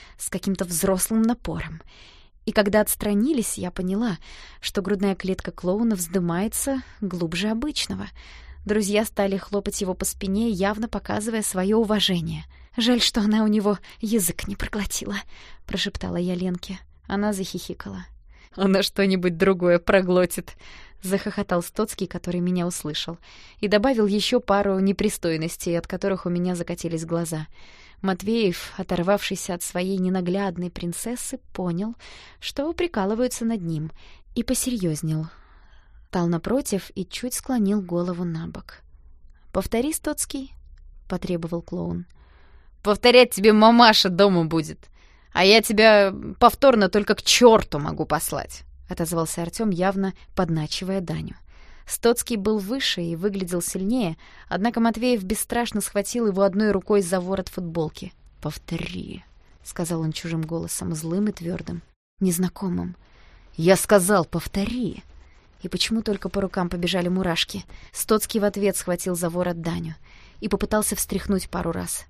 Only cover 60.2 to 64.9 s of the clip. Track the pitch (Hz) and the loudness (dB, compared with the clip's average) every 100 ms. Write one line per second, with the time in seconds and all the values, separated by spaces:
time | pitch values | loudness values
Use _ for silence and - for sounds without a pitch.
60.2 | 170 165 160 165 165 - 180 156 160 185 | -4 -4 -4 -6 -6 -8 -6 -6 -4 -2
61.2 | 208 - 170 180 - 170 - _ _ - | -2 -4 -8 -8 -8 -12 -14 _ _ -2
62.2 | 185 170 185 - 190 180 180 180 - - | 0 2 -2 -2 -6 -4 -6 -10 -20 -20
63.2 | - - - - 165 185 - 208 180 202 | -20 -20 -18 0 4 6 6 4 6 2
64.2 | 156 170 - 196 214 247 214 | 2 -4 -6 -6 -4 -4 -6